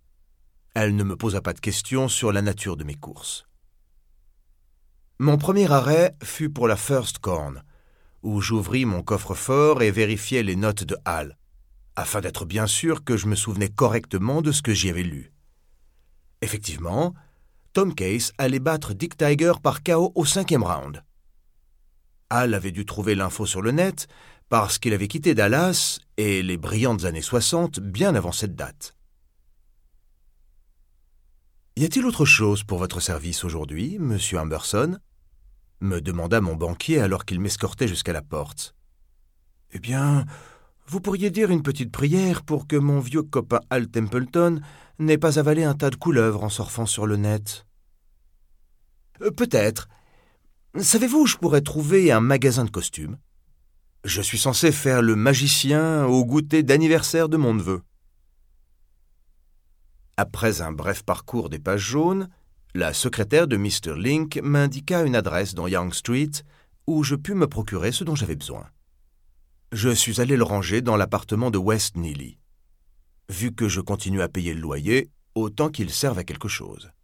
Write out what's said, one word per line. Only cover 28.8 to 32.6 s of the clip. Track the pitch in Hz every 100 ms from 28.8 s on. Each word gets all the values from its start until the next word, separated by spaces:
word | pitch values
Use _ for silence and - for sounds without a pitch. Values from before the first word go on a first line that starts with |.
| - _ _ _ _ _ _ _ _ _ _ _ _ _ _ _ _ _ _ _ _ _ _ _ _ _ _ _ _ -
Y | 165
a-t-il | 269 254
autre | 226
chose | 147 120 107 104